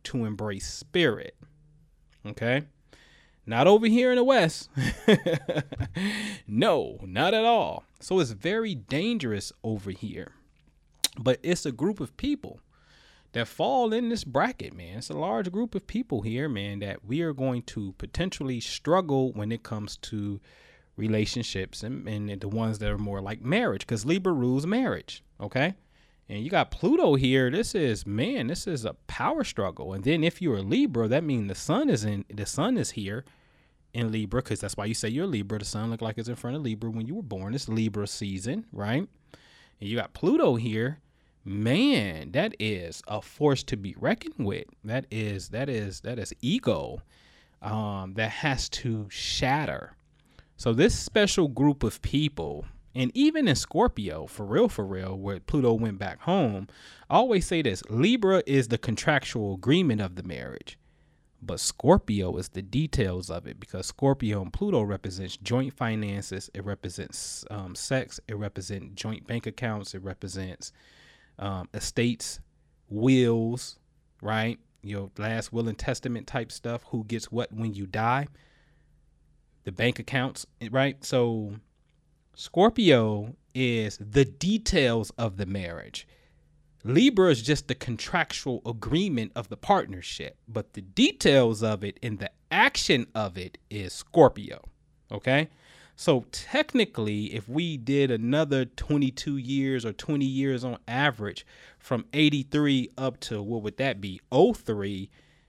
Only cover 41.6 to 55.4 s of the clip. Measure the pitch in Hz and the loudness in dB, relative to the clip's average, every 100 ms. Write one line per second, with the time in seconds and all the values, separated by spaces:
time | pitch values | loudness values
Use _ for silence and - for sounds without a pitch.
41.6 | 113 160 285 190 101 78 76 120 220 - | 2 4 4 2 0 -4 -4 -2 -2 -2
42.6 | 107 95 85 - - 104 - - 147 135 | -4 -4 -6 -12 -8 -8 -8 0 2 2
43.6 | - 107 98 - 156 226 330 - 98 92 | -2 -6 -8 -4 -2 -2 -4 -4 -4 -4
44.6 | - - 107 127 - 110 107 98 90 107 | -8 -14 -6 -6 -4 -4 -4 -6 -6 -6
45.6 | 139 113 101 92 110 120 92 - 131 240 | -4 -4 -4 -8 -8 -8 -8 -6 -2 0
46.6 | - 85 60 - - _ _ _ _ _ | 0 0 -2 -10 -14 _ _ _ _ _
47.6 | 104 107 104 98 95 98 110 - 151 127 | -6 -4 -4 -6 -6 -4 -4 -2 -2 -2
48.6 | - - 120 110 101 - - - 131 147 | -4 -4 -4 -4 -6 -8 -6 -2 0 0
49.6 | 131 67 - - _ _ _ _ _ - | -2 -6 -10 -20 _ _ _ _ _ -4
50.6 | 120 117 214 - - 214 202 - 151 120 | 0 6 4 4 0 2 4 4 2 4
51.6 | 147 139 - - - 143 151 - 76 143 | 2 4 0 -2 -2 0 0 -2 -6 -6
52.6 | - - - - - 247 294 311 226 - | -10 -14 -10 -2 0 4 4 6 4 2
53.6 | - 160 240 - 95 78 - - 101 135 | 0 2 2 2 -6 -6 -10 -8 0 4
54.6 | 240 - 98 95 92 95 98 92 | 4 2 -4 -4 -6 -6 -6 -6